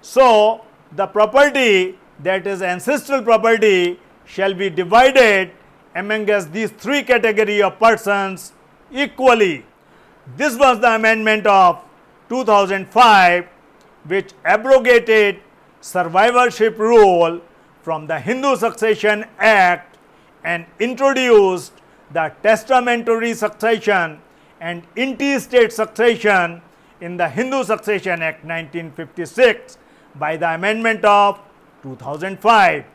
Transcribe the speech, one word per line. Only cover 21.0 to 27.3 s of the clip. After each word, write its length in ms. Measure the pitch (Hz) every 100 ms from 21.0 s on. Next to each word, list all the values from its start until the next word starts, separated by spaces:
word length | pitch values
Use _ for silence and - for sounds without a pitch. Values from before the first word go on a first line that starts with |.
| 269 262 254 220 196 180 143 _ _ _ _
the 200 | 147 156 -
testamentary 920 | 208 220 220 254 247 240 233 226 233
succession 880 | 226 214 208 220 226 - 196 165 156 _ _ _ _
and 220 | 165 175 170 -
intestate 760 | 262 247 277 277 - 247 226
succession 880 | - 220 - 240 226 208 196 170 170 _ _ _ _
in 160 | 170 175
the 120 |
Hindu 360 | 170